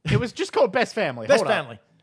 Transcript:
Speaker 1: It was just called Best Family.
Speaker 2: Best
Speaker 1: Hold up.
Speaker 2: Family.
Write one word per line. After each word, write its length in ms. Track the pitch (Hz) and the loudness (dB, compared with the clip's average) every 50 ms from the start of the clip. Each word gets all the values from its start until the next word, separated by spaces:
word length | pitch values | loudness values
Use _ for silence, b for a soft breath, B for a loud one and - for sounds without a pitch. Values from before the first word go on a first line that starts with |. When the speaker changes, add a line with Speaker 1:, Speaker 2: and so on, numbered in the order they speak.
| - 156 | -4 0
Speaker 1:
It 80 | - - | 0 0
was 120 | - - - | 0 -2 -6
just 180 | - 370 - | -6 -8 -4
called 200 | - 440 285 214 | 0 2 2 2
Best 240 | 185 262 226 - - | 2 0 0 0 -2
Family. 320 | 233 202 151 123 120 113 107 | -2 -2 -2 -4 -4 0 2
Speaker 2:
Best 160 | 277 226 202 | 4 4 4
Speaker 1:
Hold 80 | - | 2
up. 60 | 214 180 143 | 0 0 -2
Speaker 2:
Family. 160 | 120 117 107 _ _ _ _ | -6 -12 -18 _ _ _ _